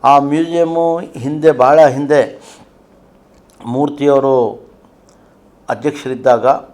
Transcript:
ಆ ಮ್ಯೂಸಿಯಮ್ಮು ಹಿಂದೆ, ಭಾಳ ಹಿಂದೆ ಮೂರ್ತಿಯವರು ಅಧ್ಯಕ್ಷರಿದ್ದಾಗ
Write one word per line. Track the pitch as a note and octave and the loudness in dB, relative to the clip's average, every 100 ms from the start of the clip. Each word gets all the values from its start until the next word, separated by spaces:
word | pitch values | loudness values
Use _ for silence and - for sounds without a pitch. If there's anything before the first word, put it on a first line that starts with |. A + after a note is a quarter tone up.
| C3+ | 2
ಆ | C#3+ C#3 | 2 2
ಮ್ಯೂಸಿಯಮ್ಮು | D3+ E3 E3+ E3 E3 E3 E3 F#3 C3+ | -4 -2 -2 -2 -2 -2 -4 -8 -10
ಹಿಂದೆ, | B2+ D3+ D#3+ C3 | -8 0 0 2
ಭಾಳ | B2+ D3+ D3+ B2+ | 4 6 4 2
ಹಿಂದೆ | C#3+ D3 A2+ - - - _ _ _ _ _ _ _ _ _ _ - | 0 0 0 -6 -20 -20 _ _ _ _ _ _ _ _ _ _ -8
ಮೂರ್ತಿಯವರು | B2+ D3 D3 C#3+ C#3 C3+ C3 A2+ - - _ _ _ _ _ _ _ _ _ - | -2 -2 0 2 2 2 0 0 -6 -20 _ _ _ _ _ _ _ _ _ -10
ಅಧ್ಯಕ್ಷರಿದ್ದಾಗ | A#2 C#3+ D3 C3 B2+ C3 A#2 A#2+ D3 - | -6 -6 -8 -12 -4 0 2 0 -2 -6